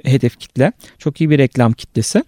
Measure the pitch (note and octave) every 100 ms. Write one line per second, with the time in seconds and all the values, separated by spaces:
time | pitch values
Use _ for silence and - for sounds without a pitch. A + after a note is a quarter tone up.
0 | - C3 B2 - - - D3 - - _
1 | D#3 - D#3+ D3 C3+ - A#2 A2+ - -
2 | G#2+ -